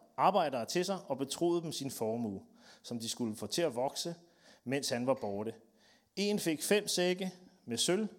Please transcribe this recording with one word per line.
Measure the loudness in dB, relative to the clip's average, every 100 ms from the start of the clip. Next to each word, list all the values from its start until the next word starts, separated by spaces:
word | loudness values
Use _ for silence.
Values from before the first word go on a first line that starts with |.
| -8 2
arbejdere | 4 4 2 0 0
til | 0 0
sig | -2 -4
og | -4
betroede | -2 0 2 2
dem | -2
sin | -6 -6
formue, | -4 -2 -2 -2 -4 -10 -20 -20 -18
som | -10 -8
de | -6
skulle | -2 -4 -4
få | -4
til | 0
at | 0 0
vokse, | -2 -2 -6 -8 -14 _ -20 -12
mens | -4 -2 0
han | 0 2
var |
borte. | 0 0 -2 -4 -8 -16 _ _ _ _ -2
En | 2 2
fik | 2 0
fem | 4 4 4
sække | 2 2 2 -4 -8 -18 -16 -6
med | 0
sølv, | 2 2 0